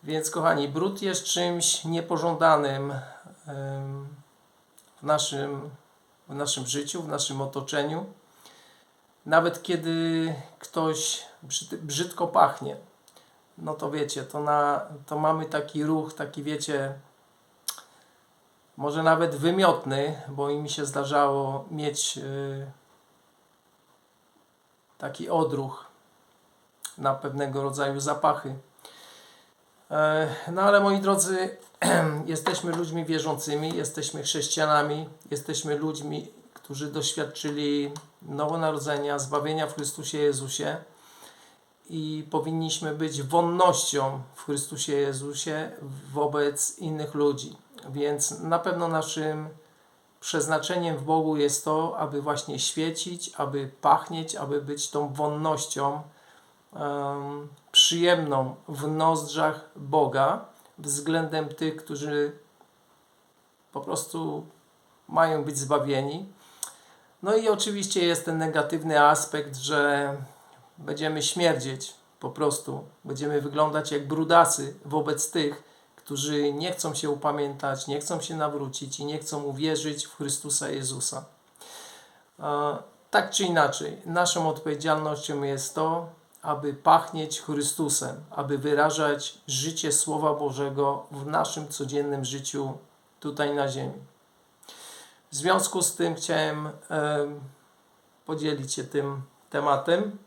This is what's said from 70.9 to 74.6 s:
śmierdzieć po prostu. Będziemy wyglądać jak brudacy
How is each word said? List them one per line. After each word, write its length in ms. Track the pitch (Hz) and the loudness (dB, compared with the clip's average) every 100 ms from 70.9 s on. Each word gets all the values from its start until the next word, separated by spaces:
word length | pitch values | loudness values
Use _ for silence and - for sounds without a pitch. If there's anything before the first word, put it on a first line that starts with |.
| 147 156 156 | -2 -2 0
śmierdzieć 720 | 139 180 170 135 131 135 - - _ _ | -2 4 4 4 -2 -6 -10 -16 _ _
po 100 | 131 | -10
prostu. 540 | - 151 139 - 139 - _ | 0 0 0 -6 -10 -10 _
Będziemy 360 | 156 135 147 147 | -10 -4 0 0
wyglądać 520 | 143 143 151 151 147 | 0 4 4 4 0
jak 160 | 143 139 | -2 -2
brudacy 640 | 156 160 170 165 - | -2 6 8 8 4